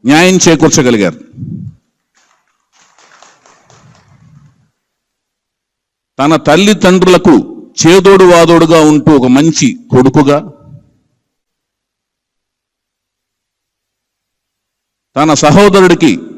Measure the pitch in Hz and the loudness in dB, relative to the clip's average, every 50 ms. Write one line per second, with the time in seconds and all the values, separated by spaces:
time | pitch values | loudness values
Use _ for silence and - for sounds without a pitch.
0 | - 120 147 156 175 180 190 175 - 180 196 139 160 151 - 160 135 127 120 107 | -2 0 0 0 0 0 0 0 0 0 0 0 0 0 0 0 -2 0 -2 -2
1 | 98 87 - - - _ _ - - - - - - - - _ _ _ _ _ | -2 -4 -6 -10 -20 _ _ -20 -16 -16 -16 -16 -16 -18 -20 _ _ _ _ _
2 | _ _ _ _ _ _ _ _ _ _ _ _ _ _ _ _ _ _ _ _ | _ _ _ _ _ _ _ _ _ _ _ _ _ _ _ _ _ _ _ _
3 | _ _ _ _ _ _ _ _ _ _ _ _ _ _ _ _ _ _ _ _ | _ _ _ _ _ _ _ _ _ _ _ _ _ _ _ _ _ _ _ _
4 | _ _ _ _ _ _ _ _ _ _ _ _ _ _ _ _ _ _ _ _ | _ _ _ _ _ _ _ _ _ _ _ _ _ _ _ _ _ _ _ _
5 | _ _ _ _ _ _ _ _ _ _ _ _ _ _ _ _ _ _ _ _ | _ _ _ _ _ _ _ _ _ _ _ _ _ _ _ _ _ _ _ _
6 | _ _ _ - 135 147 160 151 - 151 147 170 202 208 214 160 - 180 185 185 | _ _ _ -6 -4 -2 -2 -2 0 -2 0 0 0 -2 -2 0 0 0 0 2
7 | 185 185 175 170 - 185 143 104 - - - - - _ _ - - 160 180 190 | 2 2 0 2 2 2 0 0 -2 -6 -16 -20 -20 _ _ -2 0 2 2 2
8 | 180 196 196 190 190 180 175 170 170 165 170 165 165 160 170 160 156 151 151 147 | 4 2 4 4 4 4 4 4 2 2 2 0 2 2 2 2 2 2 0 0
9 | - 160 151 135 120 127 127 139 156 165 151 - 143 120 - - - _ - 123 | 0 0 0 0 0 0 0 0 0 -2 -2 -2 -4 -6 -6 -8 -10 _ -2 0
10 | 127 139 - 151 139 139 143 151 - - - _ - - - - _ _ _ _ | 0 0 0 0 0 0 -2 -2 -6 -10 -20 _ -20 -20 -20 -20 _ _ _ _
11 | _ _ _ _ _ _ _ _ _ _ _ _ _ _ _ _ _ _ _ _ | _ _ _ _ _ _ _ _ _ _ _ _ _ _ _ _ _ _ _ _
12 | _ _ _ _ _ _ _ _ _ _ _ _ _ _ _ _ _ _ _ _ | _ _ _ _ _ _ _ _ _ _ _ _ _ _ _ _ _ _ _ _
13 | _ _ _ _ _ _ _ _ _ _ _ _ _ _ _ _ _ _ _ _ | _ _ _ _ _ _ _ _ _ _ _ _ _ _ _ _ _ _ _ _
14 | _ _ _ _ _ _ _ _ _ _ _ _ _ _ _ _ _ _ _ _ | _ _ _ _ _ _ _ _ _ _ _ _ _ _ _ _ _ _ _ _
15 | _ _ _ 135 147 160 147 - 160 147 - 190 208 202 190 196 185 180 170 - | _ _ _ -4 -2 -2 -2 0 0 0 2 2 2 2 2 2 2 2 0 0
16 | 165 139 95 - - - - | 0 -2 -2 -4 -8 -18 -20